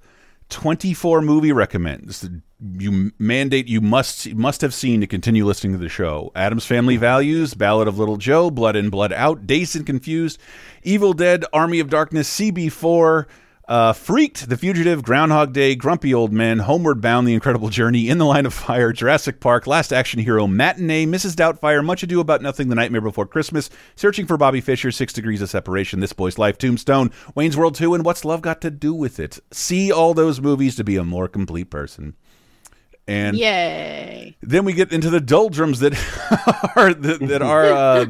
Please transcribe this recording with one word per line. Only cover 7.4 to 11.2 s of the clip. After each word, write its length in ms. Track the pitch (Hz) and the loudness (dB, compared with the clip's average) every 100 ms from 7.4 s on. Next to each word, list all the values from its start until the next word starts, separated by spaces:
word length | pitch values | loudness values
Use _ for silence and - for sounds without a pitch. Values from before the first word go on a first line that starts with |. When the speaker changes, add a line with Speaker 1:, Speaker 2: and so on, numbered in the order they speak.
| 151 | -2
Speaker 1:
Ballad 340 | 107 104 110 107 | 0 2 2 2
of 100 | 101 | 0
Little 180 | 107 104 | -2 -2
Joe, 340 | 117 156 175 | 2 2 2
Blood 240 | 127 113 | 2 0
In, 140 | 104 104 | 2 -2
Blood 220 | 98 104 | -2 -2
Out, 340 | - 147 160 101 | 0 -2 -2 0
Dazed 300 | 147 170 160 | 0 0 -6
and 100 | 143 | -4
Confused, 540 | 131 160 160 160 - - - - - | -6 -4 -4 -4 -6 -20 -20 -20 -10
Evil 300 | - 202 202 | -2 2 2
Dead, 320 | 165 | 4